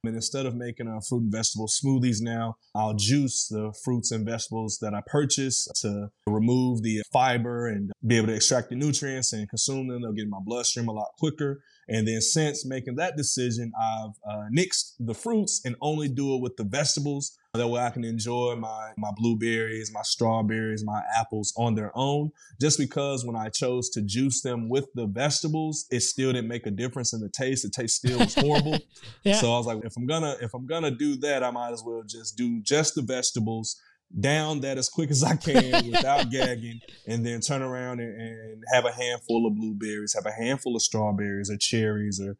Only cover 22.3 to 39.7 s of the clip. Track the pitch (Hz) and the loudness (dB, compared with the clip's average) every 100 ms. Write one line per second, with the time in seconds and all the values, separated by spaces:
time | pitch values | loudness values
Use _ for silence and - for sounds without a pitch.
22.3 | - - - 147 147 131 - 139 135 120 | -4 -20 0 2 4 2 0 -2 -2 -4
23.3 | 117 110 - 131 123 123 - 101 110 135 | -4 -4 -2 0 0 -2 -2 0 2 2
24.3 | 123 131 120 113 131 139 127 110 101 143 | 0 -2 -2 0 0 0 -4 -2 0 2
25.3 | 143 160 156 156 151 - 123 - - 131 | 2 0 0 0 -4 -2 0 0 2 2
26.3 | 127 113 117 113 98 123 131 117 117 104 | 2 -2 -4 -4 -2 -4 -2 -2 -2 -6
27.3 | - 131 135 104 - 120 - 123 123 233 | -2 0 0 -2 -4 -2 0 2 4 4
28.3 | - 147 143 147 - - - - - - | 4 4 4 4 -2 -4 -20 -20 -2 4
29.3 | 202 120 120 120 110 110 120 123 160 156 | 6 6 4 2 -4 -6 -6 -2 0 0
30.3 | 135 117 123 127 165 156 120 147 135 147 | -2 -6 -8 -6 -2 0 0 0 0 0
31.3 | 139 127 120 120 117 113 117 107 113 113 | 2 0 -2 -6 -6 -6 -8 -8 -10 -10
32.3 | 110 123 117 104 147 151 - 120 127 127 | -2 -2 0 2 4 4 0 -2 -2 -2
33.3 | 123 107 113 110 - _ _ _ - 135 | 0 -2 -2 -6 -10 _ _ _ 0 2
34.3 | 151 156 151 135 131 127 - 151 139 156 | 2 2 -2 -2 -2 -2 -2 0 4 4
35.3 | 160 - 240 254 330 - 349 - - 117 | 2 6 6 6 2 4 2 4 4 2
36.3 | 131 - 120 117 117 - - - 117 117 | 0 0 -2 -6 -12 -16 -16 -4 -2 0
37.3 | 117 110 135 131 127 127 123 117 107 113 | -2 -2 -2 -2 -4 -6 -6 -6 -8 -10
38.3 | 113 110 110 110 127 120 117 123 120 - | -10 -14 -14 4 4 4 0 -2 -2 0
39.3 | 117 113 104 110 | 2 4 2 -2